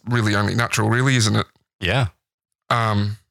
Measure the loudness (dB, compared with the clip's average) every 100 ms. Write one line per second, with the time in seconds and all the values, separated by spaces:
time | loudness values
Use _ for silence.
0 | -4 0 2 0 0 -2 -2 0 0 2
1 | 2 2 2 0 -2 _ _ _ -2 0
2 | -2 -6 _ _ _ _ -4 -2 0 0
3 | -2 -6 _